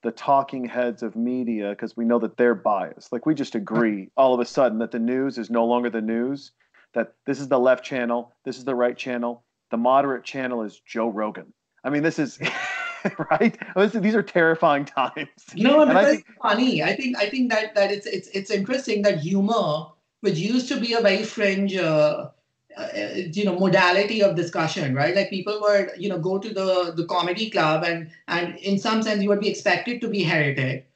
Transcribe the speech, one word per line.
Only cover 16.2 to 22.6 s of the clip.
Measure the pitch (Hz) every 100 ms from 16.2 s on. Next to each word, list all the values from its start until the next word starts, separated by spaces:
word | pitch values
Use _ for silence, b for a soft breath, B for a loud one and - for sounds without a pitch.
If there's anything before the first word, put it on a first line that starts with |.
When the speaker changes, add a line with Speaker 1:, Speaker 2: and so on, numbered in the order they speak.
| -
Speaker 2:
it's | -
funny. | 240 208 254 170
I | 160 202
think, | 262 247
I | 208
think | 262 240
that, | 220 214 208
that | 196
it's, | 202 -
it's, | 190 -
it's | 196 196
interesting | 208 196 262 247 208
that | 202 170
humor, | 151 196 202 233 175 151 165 _ _ _
which | 208 160
used | 202 247 240
to | 262
be | 233
a | 233
very | 208 196
fringe, | 220 - 202 196 196 185
uh, | 165 156 151 151 - _ _ _